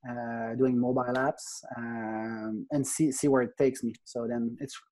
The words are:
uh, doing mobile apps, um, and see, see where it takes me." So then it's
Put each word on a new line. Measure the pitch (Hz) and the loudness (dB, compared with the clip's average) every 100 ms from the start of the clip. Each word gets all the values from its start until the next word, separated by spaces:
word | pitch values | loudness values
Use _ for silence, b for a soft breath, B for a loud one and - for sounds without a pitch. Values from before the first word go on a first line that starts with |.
| 123 | -10
uh, | 120 117 117 113 117 | -8 -6 -4 -4 2
doing | 131 123 | 4 6
mobile | 123 127 123 127 | 4 2 2 2
apps, | 135 - - - - 120 | 0 -2 -10 -12 -12 -8
um, | 117 117 110 110 113 113 110 107 - | -6 -6 -4 -4 -4 -6 -4 -6 -2
and | 147 131 | -2 0
see, | - 160 | 2 2
see | - 147 | 2 4
where | 135 | 4
it | 117 - | 4 4
takes | 139 127 | 2 2
me." | 113 113 | -6 -6
So | - 123 117 | -10 -6 -2
then | 120 117 117 | -2 -2 -4
it's | 139 - _ | -10 -10 _